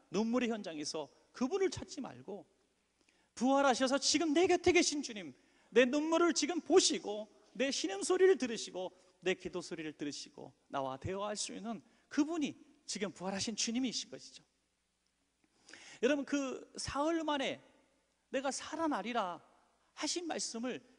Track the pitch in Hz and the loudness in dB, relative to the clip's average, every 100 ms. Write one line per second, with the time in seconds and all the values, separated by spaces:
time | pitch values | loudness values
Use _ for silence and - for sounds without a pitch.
0 | _ 175 226 247 247 226 165 160 147 160 | _ -2 2 2 2 0 -6 -6 -6 -6
1 | 143 _ _ - 254 381 370 - - - | -8 _ _ -4 -2 2 0 0 -8 -10
2 | 208 127 127 196 - _ _ _ _ _ | -12 -12 -12 -12 -14 _ _ _ _ _
3 | _ _ _ - 247 277 277 240 262 269 | _ _ _ 0 4 6 6 4 2 2
4 | - 294 339 294 370 349 359 349 - 294 | 2 2 2 4 4 4 6 6 4 0
5 | 254 208 160 - _ _ _ 214 254 294 | -6 -8 -12 -14 _ _ _ 4 6 4
6 | 311 330 349 - 277 339 - 359 - 240 | 2 4 4 4 0 -2 4 6 6 2
7 | - 208 214 _ _ 190 269 - 330 392 | -4 -8 -10 _ _ -2 0 0 -4 -4
8 | 320 370 370 359 247 214 - 175 - - | 0 6 6 6 2 -4 -6 -8 -8 -10
9 | _ _ 170 185 180 175 165 165 156 151 | _ _ -2 -2 -4 -8 -8 -8 -8 -6
10 | 147 139 - - - - _ 139 135 135 | -6 -6 -12 -16 -18 -18 _ -4 -4 -6
11 | - 190 208 208 - 214 202 208 - _ | -6 -6 -6 -6 -6 -8 -8 -10 -12 _
12 | _ - 294 339 262 - - _ - 196 | _ 0 0 0 -2 -4 -16 _ -10 -4
13 | 196 - 180 196 214 208 - 233 262 - | -4 -4 -6 -4 -4 -2 -2 -2 -2 -4
14 | - 131 - - - _ _ _ _ _ | -8 -12 -16 -20 -20 _ _ _ _ _
15 | _ _ _ _ _ _ - - - - | _ _ _ _ _ _ -20 -20 -20 -2
16 | 233 285 277 285 269 - - - - 277 | 2 2 0 -2 -2 -6 -10 -10 -6 -2
17 | 302 330 311 294 233 131 - _ _ _ | 0 0 -2 -2 -2 -4 -10 _ _ _
18 | _ _ _ 262 269 - - 311 320 233 | _ _ _ -4 -2 -4 -6 -2 -2 -2
19 | 202 240 185 165 - _ _ _ _ - | -2 -2 -2 -6 -14 _ _ _ _ -6
20 | 302 349 339 247 - 226 247 160 - | -4 -4 -4 -6 -6 -6 -6 -6 -10